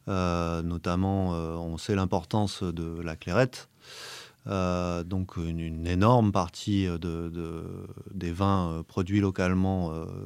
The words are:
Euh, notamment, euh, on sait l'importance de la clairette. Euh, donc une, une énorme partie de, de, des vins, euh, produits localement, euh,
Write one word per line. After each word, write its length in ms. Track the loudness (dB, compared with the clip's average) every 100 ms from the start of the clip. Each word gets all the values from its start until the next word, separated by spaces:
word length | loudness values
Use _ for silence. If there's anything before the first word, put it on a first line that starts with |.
| -4
Euh, 540 | 0 2 2 0 -2
notamment, 720 | -2 -4 -2 0 2 2 0
euh, 240 | -2 -4 -4
on 220 | -6 -6
sait 160 | -2
l'importance 680 | 0 2 0 0 0 0 -2
de 380 | -4 -4 -4 -6
la 160 | -6 -6
clairette. 540 | 0 2 2 0 -16 _ -20 -18 -16 -16 -18 _ -4
Euh, 540 | 0 0 0 0 -2
donc 360 | -2 -4 -4 -4
une, 220 | -4 -4
une 260 | -6 -4 -2
énorme 440 | 4 8 8 6
partie 540 | 4 0 -4 -2 2
de, 140 | 2 0
de, 640 | -4 -4 -6 -6 -6 -8 -10 -12 -14 -16 -12
des 200 | -6 -4
vins, 360 | 2 4 4 2
euh, 140 | -2
produits 380 | -4 -4 0 2
localement, 680 | 2 2 2 4 2 2 0
euh, 140 | -4 -8 -8